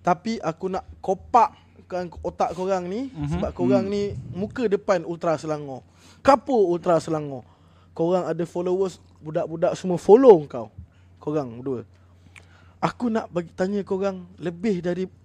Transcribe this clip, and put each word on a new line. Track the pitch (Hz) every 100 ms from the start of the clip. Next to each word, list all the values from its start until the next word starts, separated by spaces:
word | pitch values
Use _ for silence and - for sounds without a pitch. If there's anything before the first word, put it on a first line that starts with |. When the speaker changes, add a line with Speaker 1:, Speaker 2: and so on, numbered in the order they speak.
Speaker 1:
Tapi | - 175 226 226
aku | - 160 185
nak | 185 - -
kopakkan | - 190 - 247 220 - - - - 180 180 -
otak | 175 175 170
korang | 170 185 190
ni, | 175 202 269
Speaker 2:
Mhm. | 160 143
Speaker 1:
sebab | 151 -
korang | - 247 196
Speaker 2:
Hmm. | 190
Speaker 1:
ni | 202 202 196 -
muka | 175 208 -
depan | 226 196 - 185
Ultra | 165 170 170
Selangor. | 156 156 151 147 127 - _ - -
Kapur | - 269 - 254 190
Ultra | 175 180 160
Selangor. | 156 156 147 131 - _ _ _ _
Korang | - 165 185
ada | 160 165
followers, | 170 175 180 185 190 - - -
budak-budak | 151 156 - 165 170
semua | 165 185 175
follow | - 208 269 185
kau. | 147 127 110 - - _ _ -
Korang | - 151 131
berdua. | 117 131 123 107 _ _ _ - - - - - -
Aku | 185 - 240
nak | 220 -
bagi | 160 170
tanya | - 185 208
korang | 190 190 196 190 180 -
lebih | 165 170 208 185
dari | 170 175 185 -